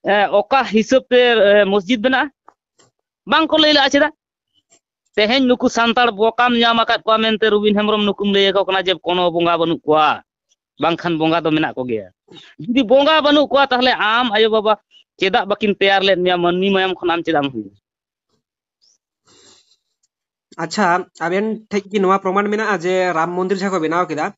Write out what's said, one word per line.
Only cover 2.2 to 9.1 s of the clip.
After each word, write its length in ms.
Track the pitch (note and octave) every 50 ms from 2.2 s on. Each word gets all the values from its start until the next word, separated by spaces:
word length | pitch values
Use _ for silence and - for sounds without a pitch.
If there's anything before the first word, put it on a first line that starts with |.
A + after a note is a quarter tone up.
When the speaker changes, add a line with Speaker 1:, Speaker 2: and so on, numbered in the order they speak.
| D4 C#4 _ _ _ - _ _ _ _ _ _ _ _ _ _ _ _ _ _ _ F#3
Speaker 1:
बांग 180 | B3 D#4 D#4+
को 100 | B3+ D4+
ले 140 | D#4 D#4 D4+
ला 160 | D4+ C#4+ C4+
चेदा? 240 | C#4 C#4+ C#4+ D4+ D4 _ _ _ _ _ _ _ _ _ _ _ _ _ _ _ _ _ _ _ _ _
ᱛᱮᱦᱮᱧ 260 | G#3+ G#3+ G#3 B3 C#4 C4
ᱱᱩᱠᱩ 200 | B3 B3 B3 B3 B3+
ᱥᱟᱱᱛᱟᱲ 380 | - A#3 A#3 A#3 A3 B3 B3 A#3+
ᱵᱚᱠᱟᱢ 400 | G#3 F#3+ A3 A3+ A3 - A#3+ B3 A#3+ A#3
ᱧᱟᱢ 180 | A#3 A#3 A3+ A#3
ᱟᱠᱟᱫ 200 | A3+ - A#3 G#3
ᱠᱚᱣᱟ 160 | _ A3 A3
ᱢᱮᱱᱛᱮ 280 | A3 A3 A3 A3 - A3
ᱨᱩᱵᱤᱱ 280 | A3 G#3 G#3 G#3 G#3+ G#3
ᱦᱮᱢᱵᱨᱚᱢ 280 | G#3 G#3+ G#3 G#3+ G#3+ G#3
ᱱᱩᱠᱩᱢ 260 | G3+ G3 - G#3 G3+
ᱞᱟᱹᱭ 140 | G3 G3 G3
ᱟᱠᱚ 140 | G3 F3+ G3+ F#3
ᱠᱟᱱᱟ 200 | F#3 F#3+ F#3+ F#3
ᱡᱮ 100 | F#3 F#3 D#3
ᱠᱳᱱᱳ 240 | - D#3+